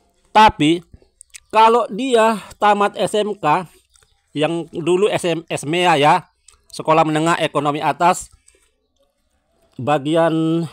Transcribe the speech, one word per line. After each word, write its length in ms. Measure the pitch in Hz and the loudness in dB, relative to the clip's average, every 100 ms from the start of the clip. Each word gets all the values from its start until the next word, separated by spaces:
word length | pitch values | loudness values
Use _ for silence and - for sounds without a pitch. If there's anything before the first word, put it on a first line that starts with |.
| _ _ _ 214 | _ _ _ 4
Tapi 480 | 214 - 147 170 - - _ _ _ - _ | 4 4 0 0 -6 -20 _ _ _ -20 _
kalau 340 | 214 220 233 208 | 4 4 4 0
dia 560 | 202 262 233 220 220 - - | -4 0 2 2 0 -8 -2
tamat 400 | 208 208 202 - | 0 2 0 -2
S 160 | 196 214 | -2 -2
M 160 | 208 | -4
K, 380 | 202 151 156 156 _ _ _ _ _ _ 147 | -4 -2 -2 -4 _ _ _ _ _ _ -4
yang 320 | 151 170 160 | -4 -4 -8
dulu 340 | - 156 180 208 | -6 -2 0 0
S 160 | 180 | -2
M, 220 | 180 160 165 | -4 -6 -6
S 160 | 156 | -10
M 80 | 135 | -6
E 160 | 170 180 | -2 0
A 80 | 156 | 2
ya, 180 | 147 175 - _ _ _ _ - | 2 2 -2 _ _ _ _ -8
sekolah 320 | 156 156 156 | 0 0 2
menengah 320 | 156 160 170 | 0 -2 -2
ekonomi 400 | 151 151 147 147 | -2 -4 -4 -4
atas, 480 | 156 143 175 185 - _ _ _ _ _ _ _ _ _ _ _ _ _ _ - | -4 0 0 0 -6 _ _ _ _ _ _ _ _ _ _ _ _ _ _ -10
bagian 840 | 127 147 139 165 165 160 160 165 165 | -4 -4 -2 0 0 0 -2 -2 -6